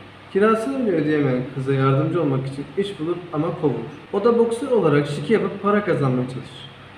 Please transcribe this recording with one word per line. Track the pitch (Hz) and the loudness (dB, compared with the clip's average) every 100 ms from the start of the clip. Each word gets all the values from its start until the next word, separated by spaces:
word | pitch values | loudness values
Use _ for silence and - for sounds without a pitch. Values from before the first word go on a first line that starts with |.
| - - - | -20 -20 -4
Kirasını | 190 220 220 226 269 226 | 2 4 2 0 -2 0
bile | 165 | 0
ödeyemeyen | 151 151 135 127 - | 2 2 2 0 -2
kıza | 139 131 | -6 -2
yardımcı | 135 135 135 - 175 | 2 4 2 2 0
olmak | 143 135 - | 0 0 -4
için | - - - | -8 -8 -4
iş | 196 - | -4 -4
bulur | 156 175 - | -6 -6 -6
ama | 151 170 - | -4 -4 0
kovulur. | 151 117 - - - | -2 -2 -8 -14 -6
O | 202 | 0
da | 240 226 | 4 4
boksör | 226 226 277 | 2 0 0
olarak | 233 165 143 143 | 2 4 4 2
şike | - - | -2 0
yapıp | 208 185 - | 2 0 -2
para | 202 208 | 0 0
kazanmaya | 196 139 135 127 123 | 2 0 0 0 -2
çalışır. | - - - - - - | -6 -12 -18 -18 -20 -20